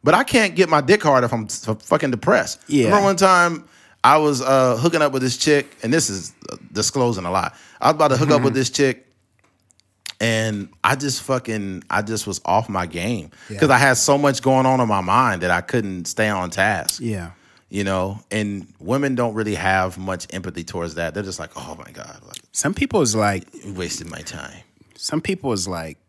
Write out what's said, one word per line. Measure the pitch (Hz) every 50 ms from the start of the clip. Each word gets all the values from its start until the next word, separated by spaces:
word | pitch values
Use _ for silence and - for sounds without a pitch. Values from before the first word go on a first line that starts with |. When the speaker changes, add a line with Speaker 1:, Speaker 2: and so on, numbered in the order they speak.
| -
Speaker 1:
but | 143 170
I | 214 269
can't | - - 247 220 196 165
get | 165 190
my | 160 160 147
dick | 139 127 202 208 -
hard | 156 139 127 123
if | 117 131
I'm | 117 110
s-, | 107 - - -
f-, | - 110 107 -
fucking | - - 156 - 135
depressed. | 120 104 - 170 208 - - - - - _
Speaker 2:
Yeah. | - 147 143 120
Speaker 1:
Remember | 107 202 208 196
one | 196 196
time | 170 196 190 185 175 175 170 165 151 - _ _ _ _ _ _ _ -
I | 123 143
was, | 156 151 147 143 123
uh, | 131 131 135 135 131 127 120
hooking | 113 120 170 165 160
up | 151 143
with | 131 131
this | 127 127 113
chick, | - - 156 147 143 - - - _ -
and | 113 139
this | 165 - -
is, | 98 95 82 - _ _ - -
uh, | - - - - -
disclosing | 104 104 - - 139 123 120 113 95 90
a | 87
lot. | 92 95 76 73 - - - - - -
I | -
was | 139 156
about | 151 156 147
to | 131
hook | 123 131 139
up | 151 143
with | 127 139 117
Speaker 2:
Mm-hmm. | 135
Speaker 1:
this | 131 127
chick, | - - 143 135 131 - _ _ _ _ _ _ _ _ _ _ _ _ _ _ _ _ _ _ _ _ _ - - _
and | 107 117 113 110 113 110 107 101 98 - _ _ -
I | - 139
just | 135 143 143 127 - -
fucking, | - 135 127 - - 110 107 98 98 92 87 - _
I | - 101
just | 107 107 113 107 -
was | 104 95 - _
off | - 90 104 110 -
my | 101 92 90
game | 85 80 87 85 110 123 101 76 80 _ _ - -
Speaker 2:
Yeah. | 107 98
Speaker 1:
'cause | - 139
I | 131
had | 120 143 139 127
so | 123 - - 143
much | 139 143 143 131 -
going | - 135 131 131 131
on | 131 131 127
in | 123
my | 110 104 98
mind | 92 90 98 123 131 120 101 87 90
that | 87
I | 87 87
couldn't | 87 - - 120 104 98 92 90 85
stay | - - - 110 107
on | 104 95 90 87
task. | 85 - 95 107 104 85 73 - - -
Speaker 2:
Yeah. | 139 117 107 95 85 85 90 _ _ _ _ _ _ _
Speaker 1:
You | - 101 101
know, | 98 95 92 92 98 101 110 _ _
and | 101 107 107 104 101 98 - - - _
women | - 90 123 139 143 139 131
don't | 120 120 117 107
really | 110 110 104 104
have | 82 92 95 95 95 92 92 90
much | 90 92 95 92 87 - -
empathy | - 95 90 95 76 87 82
towards | - - 90 85 82 78
that. | 85 85 80 78
They're | 104 98
just | 98 87 -
like, | 78 76 _
"Oh | - - - -
my | - - -
God, | - - - - - - _
like, | - - - _ _ _
Speaker 2:
Some | - - 147 -
people | - 143 - - 208
is | 151 117 104
like | 110 107 104 98 92 - - - - -
Speaker 1:
you | 101 98
wasted | 92 90 82 - - 82 82
my | 80 78
time." | 78 - - 78 71 - - 92 - _ _ _ _ _ _ -
Speaker 2:
some | - - - 156
people | 160 - 190 180 - 170 180
is | - 90
like | 95 90 82 80 80 - _ _